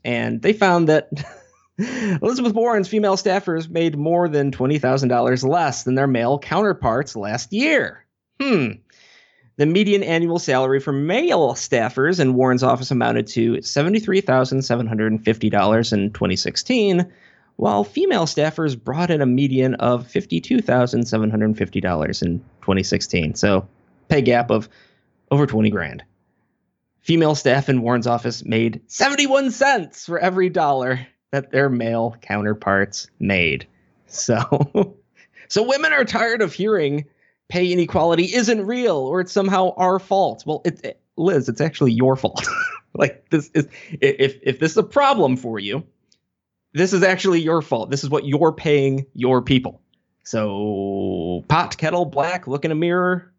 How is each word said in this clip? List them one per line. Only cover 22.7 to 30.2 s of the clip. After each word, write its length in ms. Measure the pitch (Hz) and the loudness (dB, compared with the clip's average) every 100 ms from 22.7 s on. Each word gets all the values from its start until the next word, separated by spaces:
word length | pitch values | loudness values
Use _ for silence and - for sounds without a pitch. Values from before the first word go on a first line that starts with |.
| 95 | 0
sixteen. 520 | 90 90 - 90 78 | 0 -2 -2 -2 -2
So, 340 | 73 101 95 95 _ _ _ - | 0 2 2 -2 _ _ _ -2
pay 140 | 151 | 2
gap 280 | 123 120 117 | 4 2 2
of 180 | 110 - _ _ _ _ _ - | -2 -2 _ _ _ _ _ -2
over 160 | 143 139 | 2 2
twenty 240 | 113 107 | 2 0
grand. 320 | 98 78 - - _ _ _ _ _ _ _ _ _ | 0 -6 -10 -20 _ _ _ _ _ _ _ _ _
Female 340 | - 165 156 | 0 2 4
staff 340 | 143 139 135 139 | 2 2 2 2
in 140 | 127 | 0
Warren's 240 | 117 123 120 | 2 0 0
office 380 | 120 120 117 | -2 -2 -8
made 360 | - 113 117 - - | -2 0 0 -4 -10
seventy-one 640 | - 269 285 277 269 269 | -2 0 2 2 2 0
cents 560 | - 285 254 151 - - | 0 2 2 -2 -14 -8
for 120 | |
every 300 | 170 | -2